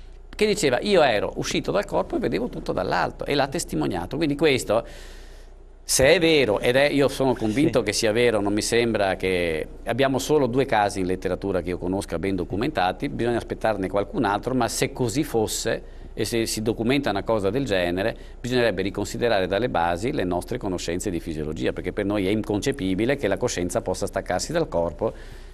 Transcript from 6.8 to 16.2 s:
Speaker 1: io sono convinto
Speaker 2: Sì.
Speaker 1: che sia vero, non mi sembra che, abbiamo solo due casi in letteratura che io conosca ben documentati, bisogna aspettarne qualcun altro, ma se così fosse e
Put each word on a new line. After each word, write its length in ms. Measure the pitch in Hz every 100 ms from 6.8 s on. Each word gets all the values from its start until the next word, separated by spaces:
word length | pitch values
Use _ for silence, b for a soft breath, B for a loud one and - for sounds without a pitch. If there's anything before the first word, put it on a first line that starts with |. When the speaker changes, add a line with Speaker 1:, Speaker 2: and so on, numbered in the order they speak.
| 143
Speaker 1:
io 180 | 139 135
sono 260 | - 135 117
convinto 420 | 110 107 156 123
Speaker 2:
Sì. 60 |
Speaker 1:
che 80 | 104
sia 180 | 101 110
vero, 300 | 107 120 110
non 120 | 101
mi 80 | 104
sembra 520 | 101 113 120 107 98
che, 540 | 90 92 92 85 78 - -
abbiamo 340 | - 120 135 131
solo 300 | - 151 127
due 160 | 123
casi 340 | 131 110 104 98
in 80 | 90
letteratura 540 | 90 92 90 98 90
che 60 | 85
io 100 | 87
conosca 400 | 90 98 - 82
ben 160 | 95
documentati, 760 | 95 82 95 135 147 90 92 139
bisogna 280 | 127 120 120
aspettarne 520 | - - 110 101 95
qualcun 360 | 101 101 190
altro, 280 | 107 104 120
ma 140 | 131 113
se 260 | - 131
così 300 | - 123 113
fosse 720 | 156 113 104 - 113 - - B B
e 120 | -